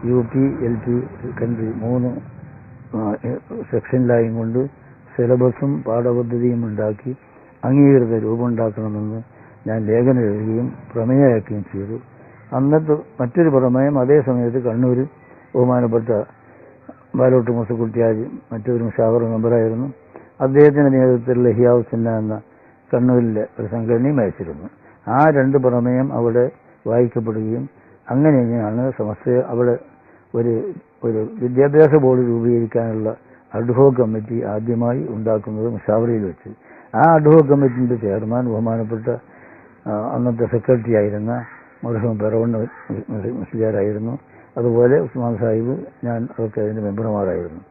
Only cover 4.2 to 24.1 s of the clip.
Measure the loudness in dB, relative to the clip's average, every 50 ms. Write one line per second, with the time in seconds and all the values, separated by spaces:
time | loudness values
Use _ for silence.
4.2 | 2 0 -2 -4 -6 -4 -2 -2 -4 -4 -8 -16 -20 -20 -20 _ -20 -14 -4 -2
5.2 | 0 2 2 4 4 2 0 0 -4 -2 -2 -4 -4 -4 -2 -2 0 0 0 -2
6.2 | -2 -2 -4 -2 0 0 0 -2 -4 -4 -4 -4 -4 -4 -4 -6 -8 -12 -12 -12
7.2 | -14 -20 -20 -20 -20 -20 -20 _ -2 0 4 6 6 8 6 6 4 4 0 -2
8.2 | 0 -2 -2 -2 -2 -2 -2 0 -2 -2 -2 -4 -6 -6 -4 -6 -6 -6 -8 -10
9.2 | -12 -14 -20 -20 -20 -20 -20 -12 -8 -6 -4 -4 0 0 2 2 4 4 4 2
10.2 | 2 0 -2 -2 -4 -2 -2 -2 -4 -4 -8 -12 -18 -10 -6 -4 -2 2 2 4
11.2 | 6 4 4 2 -2 -4 -8 -8 -8 -8 -10 -10 -10 -8 -10 -12 -14 _ -20 -20
12.2 | -20 -20 -20 -20 -16 -6 -4 -2 0 2 2 2 2 2 -2 -2 -2 -12 -6 -6
13.2 | -6 -2 2 2 2 4 4 4 4 4 2 2 2 2 2 0 2 4 4 4
14.2 | 4 2 0 0 0 -2 -2 -2 -2 -2 0 0 2 2 2 0 -2 -4 -8 -20
15.2 | -20 -20 -20 -20 -20 -6 0 2 2 2 2 2 2 2 0 0 0 0 -2 -2
16.2 | -2 -6 -12 _ -20 -20 -20 -20 -20 -20 -20 -20 _ -20 -20 _ _ _ -2 0
17.2 | 2 4 4 4 2 2 -2 -2 -2 -4 -4 -4 -4 -4 0 0 0 2 0 -2
18.2 | -4 -8 -10 -16 -14 _ -12 -8 -4 -2 -2 -2 -2 -4 -2 0 2 2 2 2
19.2 | 0 0 -2 -2 0 2 2 2 2 0 -2 -4 -6 -8 -8 -14 -20 -20 -20 -20
20.2 | -20 -20 _ _ -2 2 6 8 6 8 6 6 4 4 4 4 4 4 2 2
21.2 | 0 0 0 2 2 2 4 4 4 4 4 4 2 -2 -4 -2 -2 -2 -2 -2
22.2 | -4 -4 -6 -8 -10 _ _ _ _ -20 _ _ _ _ -2 2 2 4 4 4
23.2 | 2 2 0 -2 -4 -6 _ -10 -8 -6 -6 -6 -2 0 0 2 2 0